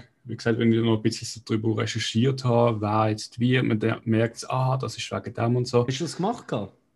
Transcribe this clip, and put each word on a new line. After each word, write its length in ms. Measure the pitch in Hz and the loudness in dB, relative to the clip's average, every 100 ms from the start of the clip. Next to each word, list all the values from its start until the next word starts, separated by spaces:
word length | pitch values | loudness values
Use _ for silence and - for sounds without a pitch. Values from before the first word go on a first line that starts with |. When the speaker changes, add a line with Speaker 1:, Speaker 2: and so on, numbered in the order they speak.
| - _ | -6 _
Speaker 1:
wie 140 | 120 107 | -12 -4
gesagt, 200 | 123 117 | 0 2
wenn 120 | 117 | 4
ich 100 | 113 | 4
noch 160 | 117 110 | 4 2
ein 40 | |
bisschen 260 | 110 - 113 | 0 -2 -8
so 140 | 110 - | -10 -4
drüber 320 | 113 113 110 | -2 0 -2
recherchiert 640 | 113 113 - 113 131 131 | -2 -4 -2 0 0 0
habe, 380 | 127 117 120 107 | 2 4 4 2
wer 280 | 104 107 110 | 0 2 2
jetzt 300 | 107 - - | 0 -6 -2
wie, 220 | 123 131 | 2 2
man 180 | 113 110 | 2 0
de-, 220 | 113 113 117 | 0 -2 0
merkt, 440 | 110 117 - - | 2 2 -2 -6
ah, 280 | 127 131 131 | -2 0 -2
das 200 | 113 - | -4 -8
ist 140 | - | -6
wegen 220 | 104 113 | -6 -6
dem 220 | 110 117 123 | -2 0 0
und 100 | 123 | 2
so. 180 | 120 120 | 2 2
Speaker 2:
Hast 140 | 131 | -2
du 40 | 160 | -4
das 100 | - | -2
gemacht 320 | 190 - - | -2 -4 -6
gehabt? 260 | 123 95 - _ | -6 -6 -14 _